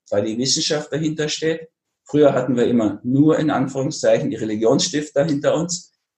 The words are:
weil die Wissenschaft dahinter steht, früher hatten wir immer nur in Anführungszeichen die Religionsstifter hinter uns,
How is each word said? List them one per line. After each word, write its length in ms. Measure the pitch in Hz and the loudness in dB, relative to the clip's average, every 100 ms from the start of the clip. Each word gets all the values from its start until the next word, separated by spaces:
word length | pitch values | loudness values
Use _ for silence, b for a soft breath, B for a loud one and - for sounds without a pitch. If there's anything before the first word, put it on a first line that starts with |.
| _ | _
weil 140 | 101 | -2
die 120 | 110 113 | -2 -2
Wissenschaft 560 | 135 - 151 151 - | -2 -2 -2 -4 -4
dahinter 360 | 143 156 156 151 | -4 -4 -4 -6
steht, 400 | - 160 160 - _ _ _ | -4 -4 -4 -8 _ _ _
früher 320 | - 147 143 | -2 4 4
hatten 220 | - 135 120 | 4 0 0
wir 100 | 113 | 2
immer 340 | 120 107 101 | 2 0 -2
nur 340 | 123 135 156 156 | 0 2 4 2
in 120 | 156 | 0
Anführungszeichen 800 | 110 131 139 131 - 117 113 - | -2 -2 -4 -4 -2 0 2 0
die 80 | 110 | -4
Religionsstifter 880 | 110 107 113 135 - 147 151 143 | -6 0 2 2 2 -4 -2 -2
hinter 300 | 160 139 143 | 0 0 0
uns, 380 | 147 175 - - _ _ | 0 -2 -6 -12 _ _